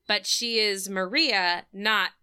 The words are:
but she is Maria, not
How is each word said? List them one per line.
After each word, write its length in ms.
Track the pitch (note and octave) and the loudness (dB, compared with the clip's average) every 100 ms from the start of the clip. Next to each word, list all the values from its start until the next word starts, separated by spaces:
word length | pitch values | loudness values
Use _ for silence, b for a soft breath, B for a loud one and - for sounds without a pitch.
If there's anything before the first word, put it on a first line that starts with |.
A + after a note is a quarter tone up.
| - | -2
but 180 | G#3 - | -2 0
she 340 | - A#3 A3+ | -2 0 0
is 300 | G#3+ G3 G3 | 0 0 -4
Maria, 760 | F#3+ F#3 C#4 D#4 G3+ F3 F3 - | -4 0 0 2 2 2 0 -6
not 400 | F#3+ G#3 G#3+ F#3 - | -4 0 2 0 -6